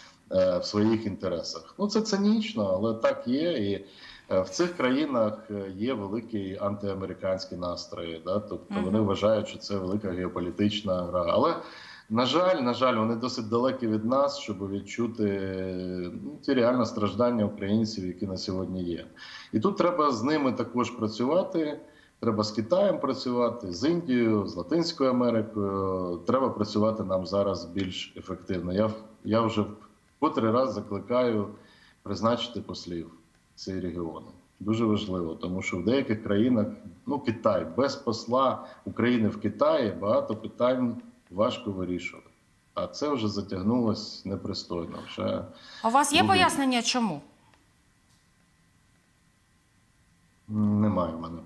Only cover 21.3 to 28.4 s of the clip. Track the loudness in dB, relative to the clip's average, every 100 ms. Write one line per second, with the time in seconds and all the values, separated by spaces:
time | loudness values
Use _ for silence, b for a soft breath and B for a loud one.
21.3 | 2 2 -2 -2 -4 B B B _ -2
22.3 | 0 0 0 2 4 4 2 0 -2 -2
23.3 | 0 0 -2 -8 -2 0 0 2 2 4
24.3 | 4 0 -4 -2 0 0 2 2 4 4
25.3 | 2 0 -2 -2 0 0 -2 -2 -4 2
26.3 | 2 2 0 0 4 2 2 0 -2 0
27.3 | 2 2 0 -4 -4 -4 -4 -10 -14 -10
28.3 | -10